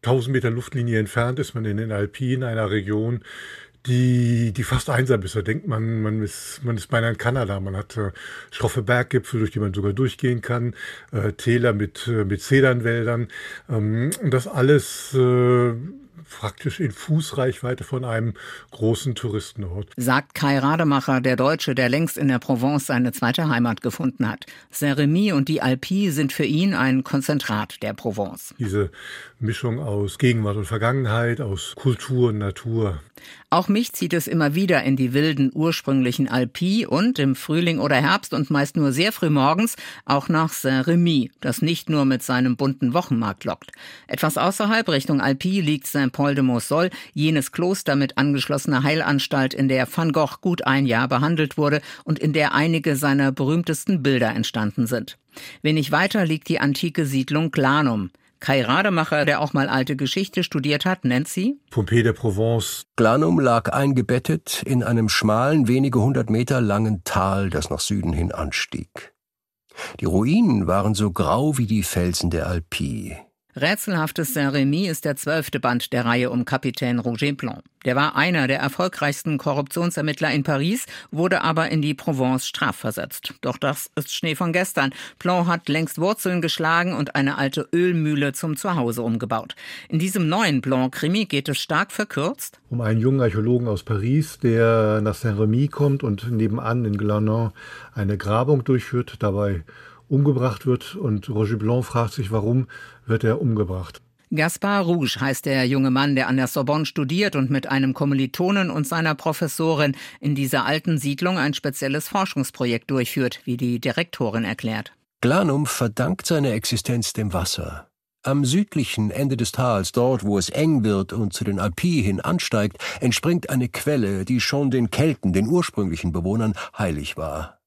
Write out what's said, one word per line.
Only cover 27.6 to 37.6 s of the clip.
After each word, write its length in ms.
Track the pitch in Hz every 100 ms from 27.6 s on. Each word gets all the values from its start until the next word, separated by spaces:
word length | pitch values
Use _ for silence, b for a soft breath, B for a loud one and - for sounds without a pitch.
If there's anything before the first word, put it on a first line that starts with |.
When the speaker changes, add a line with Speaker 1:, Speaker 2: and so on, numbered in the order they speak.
| 104 -
Speaker 2:
der 100 | 107
Provence. 640 | 107 120 104 95 92 - -
Speaker 1:
Diese 320 | 113 101 95 B B B B B
Mischung 400 | 110 113 123 117
aus 400 | 143 104 101 -
Gegenwart 380 | 127 117 104 104
und 80 |
Vergangenheit, 760 | 95 110 113 135 120 110 120 117
aus 320 | 120 95 - -
Kultur 540 | 135 117 - 127 123
und 80 | 104
Natur. 600 | 101 - 117 113 104 80 - B B B B
Speaker 2:
Auch 180 | 156 190
mich 240 | 208 240
zieht 200 | - 170
es 140 | 170 -
immer 280 | 165 147
wieder 280 | 151 190 151
in 140 | 131 135
die 160 | 127
wilden 380 | 135 156 143 135
ursprünglichen 760 | 139 160 160 - 135 123 123 135
Alpilles 600 | 123 123 - 175 208 214
und 300 | 147 220 254
im 180 | 139 131
Frühling 420 | - 156